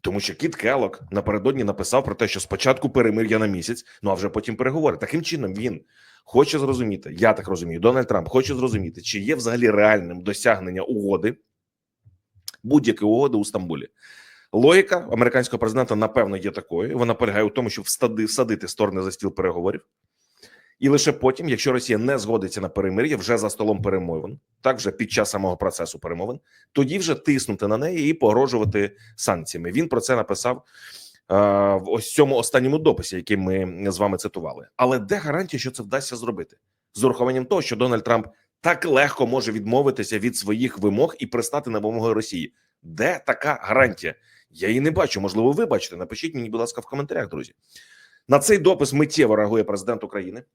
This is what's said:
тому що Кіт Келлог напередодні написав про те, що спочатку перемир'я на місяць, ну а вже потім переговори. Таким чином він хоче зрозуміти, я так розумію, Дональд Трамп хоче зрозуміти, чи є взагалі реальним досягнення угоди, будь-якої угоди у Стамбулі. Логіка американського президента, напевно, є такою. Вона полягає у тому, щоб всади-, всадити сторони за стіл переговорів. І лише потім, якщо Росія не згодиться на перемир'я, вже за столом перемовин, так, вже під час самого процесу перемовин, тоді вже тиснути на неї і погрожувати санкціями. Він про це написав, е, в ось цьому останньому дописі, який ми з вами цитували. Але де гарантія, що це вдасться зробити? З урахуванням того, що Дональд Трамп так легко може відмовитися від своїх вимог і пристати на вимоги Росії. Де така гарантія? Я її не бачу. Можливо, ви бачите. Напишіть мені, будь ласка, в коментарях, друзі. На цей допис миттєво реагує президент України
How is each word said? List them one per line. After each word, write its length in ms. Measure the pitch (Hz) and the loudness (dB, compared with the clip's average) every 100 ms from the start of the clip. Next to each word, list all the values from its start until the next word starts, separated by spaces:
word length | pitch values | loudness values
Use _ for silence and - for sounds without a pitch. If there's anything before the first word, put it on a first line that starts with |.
тому 200 | - 98 | -4 -4
що 140 | 98 | -6
Кіт 220 | 90 135 - | -4 -6 -2
Келлог 440 | 107 135 104 - - | -2 0 -2 -6 -6
напередодні 540 | 98 104 104 101 135 | -4 -2 -2 0 -2
написав 400 | 107 98 95 123 | -2 -4 0 0
про 100 | 135 | 0
те, 140 | 101 107 | -2 -2
що 120 | 98 | -2
спочатку 500 | - 98 131 131 139 | -6 -2 0 0 2
перемир'я 480 | 135 113 107 110 110 | 4 4 2 2 2
на 80 | 110 | 2
місяць, 380 | 95 82 117 - - | -2 -4 -8 -10 -8
ну 80 | 101 | -4
а 40 | |
вже 140 | 92 98 | -2 -2
потім 280 | - 107 107 | -4 -6 -2
переговори. 400 | 127 143 151 82 | -2 2 0 0
Таким 260 | - 160 | -4 -4
чином 320 | - 165 110 | -4 -4 -4
він 260 | 95 120 85 _ _ _ _ _ | -4 -4 -6 _ _ _ _ _
хоче 300 | 120 151 156 | 4 4 4
зрозуміти, 560 | 139 127 117 98 - 82 | 0 0 -2 -4 -8 2
я 140 | 113 | 4
так 160 | - 92 | 4 0
розумію, 320 | 92 85 82 | -4 -4 2
Дональд 280 | 101 127 123 | 4 4 2
Трамп 200 | 101 80 | 0 2
хоче 260 | 131 131 | 0 2
зрозуміти, 480 | 131 127 107 90 85 | 0 -2 -2 -6 -8
чи 180 | - 104 | -8 -6
є 140 | 101 | -2
взагалі 360 | 151 117 120 120 | -2 -2 2 4
реальним 500 | 104 107 107 87 87 | 6 6 6 0 -8
досягнення 640 | 90 101 123 104 92 92 | -6 0 2 2 0 -6
угоди, 540 | 92 120 101 95 95 - _ _ _ _ _ _ _ _ _ _ - - | -4 -2 0 0 0 -4 _ _ _ _ _ _ _ _ _ _ -20 -16
будь-якої 480 | 107 147 117 101 104 | 2 4 4 2 2
угоди 260 | 117 139 113 | 4 4 2
у 80 | |
Стамбулі. 440 | 104 107 90 78 - _ - - - - _ | -2 -4 -6 -8 -10 _ -20 -20 -20 -20 _
Логіка 560 | 107 131 180 196 180 - | 4 6 6 4 0 -2
американського 460 | 113 120 127 120 117 | 2 4 4 0 -2
президента, 380 | 113 117 123 107 | -2 0 0 0
напевно, 400 | 107 117 104 98 | 0 2 0 0
є 140 | 95 | -6
такою. 480 | 95 - 85 110 139 | -8 -6 -4 -2 0
Вона 160 | 120 | 0
полягає 300 | 113 117 101 | 2 0 2
у 60 | 107 | 0
тому, 200 | 117 120 | 0 -4
щоб 140 | 101 | -4
всади-, 400 | 98 - 123 110 | -6 -2 0 0
всадити 440 | 110 - 120 104 90 | -2 0 0 0 -4
сторони 340 | - 104 95 | -2 -2 0
за 100 | 95 | -4
стіл 220 | 92 98 | -4 -6
переговорів. 460 | 92 92 87 87 78 _ _ _ _ _ _ - _ _ _ | -2 -2 0 -2 -4 _ _ _ _ _ _ -20 _ _ _
І 100 | 135 | 2
лише 240 | 143 151 | 4 2
потім, 360 | 131 131 - 170 | 2 2 0 -2
якщо 240 | 117 139 | -2 0
Росія 260 | 127 123 110 | 0 0 0
не 200 | 120 135 | 0 -2
згодиться 420 | 104 113 95 - | 0 -2 -2 -6
на 80 | 92 | -6
перемир'я, 480 | - 95 92 139 135 | -2 -2 0 0 -2
вже 220 | 95 117 | 0 0
за 120 | 104 | 0
столом 320 | - 107 101 | -2 -2 0
перемовин, 560 | 101 95 87 80 78 143 _ _ | 0 -2 -2 -6 -8 -14 _ _
так, 160 | 131 131 | -2 0
вже 140 | 101 | -2
під 220 | - 107 | -4 -4
час 180 | - 104 | 0 0
самого 260 | 104 95 90 | 0 -2 -2
процесу 420 | 95 - 82 78 | -4 -4 -8 -8
перемовин, 420 | 82 85 98 131 _ _ _ | -10 -8 -8 -10 _ _ _
тоді 260 | - 135 185 | -2 0 0
вже 160 | 170 | -2
тиснути 520 | 147 - 139 - 101 101 | -4 0 0 0 -4 -2
на 100 | 107 | -2
неї 340 | 151 180 147 | -2 -2 -2
і 40 | |
погрожувати 840 | 160 117 110 135 120 104 104 101 - - - | 2 4 4 2 2 0 0 -2 -4 -20 -8
санкціями. 560 | - 92 80 87 85 | -2 -2 -4 -10 -4
Він 160 | 104 165 | -2 0
про 120 | 120 | -2
це 160 | - 123 | 0 0
написав, 480 | 104 98 120 127 _ - - - - _ _ | 0 -2 -2 -4 _ -20 -20 -20 -20 _ _
е, 40 | 95 104 101 101 98 | 2 4 4 4 2
в 80 | 92 | 0
ось 260 | 110 104 | -4 -2
цьому 240 | - 143 135 | 2 4 4
останньому 420 | 113 135 127 151 | 2 2 2 2
дописі, 380 | 160 151 - 92 | 2 2 -2 -8
який 200 | 85 104 | -2 0
ми 540 | 92 95 92 87 98 | 0 0 -2 -4 -4
з 60 | 87 | 0
вами 180 | 101 95 | 0 0
цитували. 520 | 101 - 82 69 67 _ | -6 -8 -10 -10 -16 _
Але 220 | 127 131 | 2 2
де 180 | 110 202 | 0 -4
гарантія, 440 | 156 147 190 135 | -2 -4 -4 -6
що 100 | 123 | -6
це 120 | 127 | -8
вдасться 340 | 104 131 139 123 | -6 -6 -6 -8
зробити? 400 | 117 101 82 _ _ _ _ | -6 -6 -8 _ _ _ _
З 100 | - | 0
урахуванням 400 | 127 123 127 131 | 2 2 0 0
того, 180 | 127 190 | 0 0
що 140 | 143 110 | 0 0
Дональд 280 | 127 117 | 0 0
Трамп 220 | 110 117 107 _ _ _ | 2 0 0 _ _ _
так 240 | 165 170 | -2 0
легко 420 | 170 135 139 - 123 | 2 4 4 2 0
може 260 | 131 113 | 0 -2
відмовитися 640 | 110 104 123 139 127 104 110 | -4 0 2 2 0 -2 -2
від 180 | 110 120 | -2 -4
своїх 420 | 98 110 123 101 | -4 -2 -2 0
вимог 360 | 101 101 160 - | 0 2 0 -2
і 80 | 123 | -6
пристати 440 | 120 113 143 139 | -4 -2 -4 -4
на 80 | 110 | -4
вимоги 340 | 104 117 113 | -2 -2 0
Росії. 420 | 110 110 90 78 _ _ _ | 0 -2 -8 -10 _ _ _
Де 380 | 165 160 127 180 - | -20 -2 -2 -2 -2
така 320 | 123 147 139 | -2 0 -4
гарантія? 520 | 98 107 127 95 82 71 _ _ _ | 0 4 4 2 -8 -10 _ _ _
Я 180 | - 95 | -6 -2
її 120 | 117 | 2
не 100 | 143 | 0
бачу. 300 | 160 151 - | 2 0 0
Можливо, 320 | 98 98 120 | -2 2 2
ви 140 | 147 226 | 2 0
бачите. 300 | - - 87 | 0 -4 -10
Напишіть 380 | 90 113 - | -12 -8 -8
мені, 160 | 135 117 | -8 -8
будь 100 | 110 | -4
ласка, 200 | 117 - | -6 -6
в 60 | - | -10
коментарях, 420 | 135 143 - 104 | -8 -6 -6 -6
друзі. 240 | 76 62 _ _ - - - _ _ _ | -8 -12 _ _ -20 -20 -20 _ _ _
На 100 | 139 | 4
цей 200 | 139 202 | 6 4
допис 340 | 165 185 139 | 4 4 2
миттєво 440 | 135 151 - 131 107 | 2 0 4 4 4
реагує 280 | 104 113 | 2 2
президент 400 | 107 101 95 117 | 0 -2 -4 -4
України 380 | 104 104 92 107 131 | -4 -8 -10 -12 -18